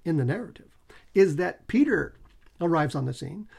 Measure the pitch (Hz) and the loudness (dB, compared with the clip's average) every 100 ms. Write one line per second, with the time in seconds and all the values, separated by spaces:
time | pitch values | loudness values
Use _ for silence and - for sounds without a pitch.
0 | 170 156 127 185 - - - _ _ - | -2 0 0 -2 -6 -16 -20 _ _ -20
1 | - 196 190 147 180 - - 226 294 208 | -2 4 4 4 -4 -6 -2 2 4 2
2 | - - - - - - 175 165 147 147 | -2 -10 -20 -20 -20 -6 0 0 0 -2
3 | 131 127 131 180 214 | -6 -6 -10 -12 -16